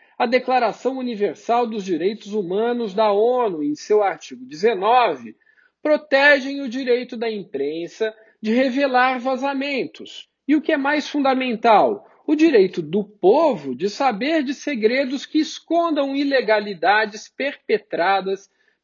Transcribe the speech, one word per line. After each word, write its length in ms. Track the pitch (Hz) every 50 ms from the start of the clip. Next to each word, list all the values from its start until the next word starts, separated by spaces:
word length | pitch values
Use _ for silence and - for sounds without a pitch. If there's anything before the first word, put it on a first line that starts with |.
| _ _ _ -
a 80 | 247
Declaração 720 | 233 247 254 247 - 254 247 240 208 - - - 247 269 262
Universal 680 | 254 247 233 202 202 180 139 - - - 233 240 240
dos 180 | 226 220 214 190
Direitos 480 | 190 175 147 170 202 226 220 - 202
Humanos 600 | 202 214 185 165 185 208 226 240 247 240 233 202
da 200 | 180 214 220 214
onu, 500 | 202 202 220 240 254 254 240 214 175 151
em 140 | 147 147 151
seu 260 | - - - 214 208
artigo 420 | 208 190 165 - - - 131 123 131
dezenove, 920 | 127 147 156 190 233 226 180 196 220 247 254 240 190 156 127 117 107 - _ _ _ _ _ _ _ _ _
protegem 800 | - 302 302 294 294 - - 269 277 294 285 285 247 277 277 277
o 80 | 277 240
direito 480 | 220 262 277 247 240 247 247 - 254
da 140 | 226 233 226
imprensa 840 | 220 202 185 - - 135 139 143 156 165 170 156 - - 220 220 - - - _ _ _
de 100 | - 214
revelar 680 | 226 247 269 269 233 277 285 269 254 247 247 262 254 247
vazamentos. 1080 | 233 262 262 240 277 277 277 262 277 285 277 247 175 - - - - - - - - _ _ _ _
E 100 | - 294
o 60 | 302
que 100 | - -
é 40 | 320
mais 320 | 285 269 277 302 302 - -
fundamental, 1000 | - 294 269 269 262 262 262 254 226 - - 233 214 185 165 127 208 202 - - _ _ _
o 80 | - 311
direito 480 | 302 311 330 277 208 190 185 - 185
do 220 | 165 147 170 214 196
povo 720 | - - _ - 185 233 302 330 302 233 156 143 135 123
de 140 | 123 175 208
saber 540 | 202 - 277 262 220 190 247 294 330 320
de 120 | 262 262 277
segredos 720 | - - 285 294 220 214 220 247 269 277 247 285 - -
que 120 | - - 311
escondam 760 | 302 - - - - - 320 339 339 339 302 294 277 277 277
ilegalidades 1120 | 277 294 277 277 254 220 208 214 214 208 208 202 156 160 180 208 214 220 208 208 214 - -
perpetradas 1200 | _ - 262 285 285 - _ - 233 208 - _ - 160 170 190 196 196 185 190 196 190 - _ _ _ _ _ _ _